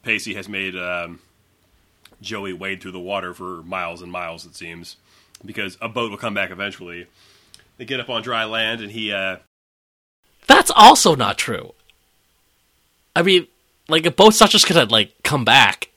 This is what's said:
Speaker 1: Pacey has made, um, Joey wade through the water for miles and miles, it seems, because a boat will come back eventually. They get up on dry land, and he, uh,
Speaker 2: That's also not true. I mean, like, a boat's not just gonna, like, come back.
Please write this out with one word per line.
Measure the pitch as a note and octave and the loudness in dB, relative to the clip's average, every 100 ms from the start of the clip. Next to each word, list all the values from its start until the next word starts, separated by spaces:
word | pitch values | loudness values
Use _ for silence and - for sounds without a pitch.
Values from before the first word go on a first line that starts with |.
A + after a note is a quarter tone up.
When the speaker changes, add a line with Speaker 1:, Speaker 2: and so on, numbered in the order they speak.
Speaker 1:
Pacey | - G#2+ A2 G2 | -4 -4 -4 -12
has | F#2+ | -10
made, | G2 F#2+ F2+ | -8 -8 -8
um, | F2+ F2 E2+ E2+ _ _ _ _ _ _ _ _ _ _ | -8 -8 -10 -16 _ _ _ _ _ _ _ _ _ _
Joey | G#2+ A2 G2 | -14 -10 -10
wade | F2 F#2+ F#2+ | -10 -10 -10
through | F#2+ | -12
the | F#2 | -14
water | F2+ G2+ F#2 | -8 -6 -6
for | F2+ F#2 F2 | -12 -14 -14
miles | E2+ F#2 F2 E2+ | -10 -8 -8 -10
and | F2 | -12
miles, | F2+ E2+ E2 F2 | -12 -10 -14 -18
it | - | -18
seems, | E2+ E2+ E2 - _ _ _ - | -18 -16 -20 -20 _ _ _ -20
because | G2 A2 G2 - | -14 -10 -10 -10
a | A2+ | -10
boat | A2 A2+ | -8 -8
will | G2+ | -8
come | A#2+ G#2 | -8 -6
back | F#2 | -6
eventually. | F2+ G2+ F#2 F2+ F2 F2 _ _ _ _ - _ _ | -8 -10 -12 -18 -18 -18 _ _ _ _ -20 _ _
They | |
get | A#2+ C3 | -12 -10
up | A#2+ | -8
on | A#2 | -8
dry | A2+ A#2 A2 | -6 -6 -4
land, | A2+ A2 A2+ | -4 -4 -6
and | G#2 | -10
he, | A2+ G#2+ | -10 -8
uh, | G2+ F#2+ F#2 _ _ _ _ _ _ _ _ _ _ - | -6 -6 -8 _ _ _ _ _ _ _ _ _ _ 2
Speaker 2:
That's | G4 - | 2 4
also | - G#3+ D4+ G3 D3 | 8 8 10 4 2
not | G#2 G2 | -2 -2
true. | - G#2+ - _ _ _ _ _ _ _ _ _ _ _ _ _ _ E3 | -6 -8 -10 _ _ _ _ _ _ _ _ _ _ _ _ _ _ -2
I | |
mean, | F3 F#3 - _ _ _ - | 2 2 0 _ _ _ -2
like, | D#3 E3 | 0 0
a | |
boat's | - G#3 G#3+ | 6 6 8
not | A3 | 4
just | - - | 4 4
gonna, | E3+ A#2 | 4 4
like, | A2 G#2 _ | 2 0 _
come | - D3 | -4 -2
back. | A2 C3 G#2 F#2 - | 4 6 6 2 -14